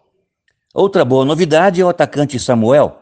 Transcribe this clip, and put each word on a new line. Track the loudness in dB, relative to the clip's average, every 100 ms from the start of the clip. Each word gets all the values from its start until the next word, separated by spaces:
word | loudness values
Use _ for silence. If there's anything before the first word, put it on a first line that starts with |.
| _ _ _ _ _ _ _
Outra | -2 0 0
boa | 0 0
novidade | 0 -2 0 2 2 0
é |
o | 0
atacante | 0 -2 -2 -4 -4
Samuel. | -2 0 2 2 0 -4